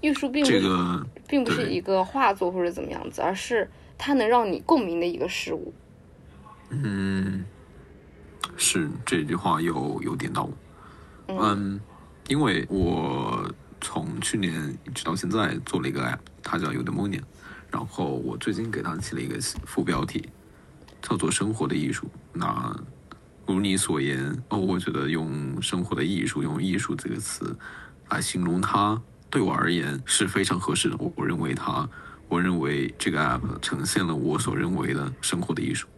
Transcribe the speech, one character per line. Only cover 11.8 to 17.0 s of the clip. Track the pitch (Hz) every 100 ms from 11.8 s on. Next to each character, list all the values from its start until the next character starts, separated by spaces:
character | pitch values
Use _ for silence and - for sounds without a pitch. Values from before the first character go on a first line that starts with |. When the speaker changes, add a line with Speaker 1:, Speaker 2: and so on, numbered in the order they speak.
| 110 - - - -
Speaker 2:
因 | 139
为 | 139 87 -
我 | 98 87 87 73 64 60 58 50 - - -
从 | - - 82 80
去 | - 110
年 | 92 80 76 65 -
一 |
直 | 64
到 | - 87
现 | 90
在 | 107 104 80
做 | - 90
了 | 65
一 |
个 | 69
app， | 64 - - -
它 | - 90
叫 | -
Eudaimonia， | - - -